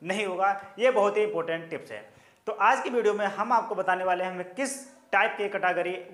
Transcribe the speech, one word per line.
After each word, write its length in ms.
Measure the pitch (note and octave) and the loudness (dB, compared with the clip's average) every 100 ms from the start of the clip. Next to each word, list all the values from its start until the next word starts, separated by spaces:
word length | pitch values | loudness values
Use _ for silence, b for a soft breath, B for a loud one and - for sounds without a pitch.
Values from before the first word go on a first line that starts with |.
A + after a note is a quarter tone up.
नहीं 240 | E3 G3 G3+ | -6 -4 -2
होगा। 480 | F3+ G3 G3 - - | 0 0 0 -8 0
ये 120 | B3 | 2
बहुत 260 | G#3+ G3+ G3+ | 4 4 2
ही 60 | |
important 480 | G#3+ E3 E3 E3 E3 | 0 0 -2 -4 -6
tips 200 | C#3+ - | -10 -10
है। 200 | G#2+ - b b b - | -14 -16 b b b -8
तो 60 | |
आज 280 | - G#3 C4 | 2 4 4
की 100 | B3+ | 2
वीडियो 240 | A#3+ G#3+ | 2 2
में 120 | G#3 G3 | 2 0
हम 260 | - A3+ | -2 0
आपको 220 | A#3 - | 0 0
बताने 300 | F#3+ F#3 F3+ | -2 0 2
वाले 200 | F#3 F3+ | 2 0
हैं, 60 | F#3 | -2
हमें 220 | F3+ F3+ | -6 -8
किस 480 | - C4+ - - - _ | -6 -6 -6 -14 -20 _
type 220 | G3 A3 - | 2 2 0
K 100 | G3+ | -4
category 580 | G3 F3+ F3 F3 F#3 - | 0 0 0 -2 -6 -8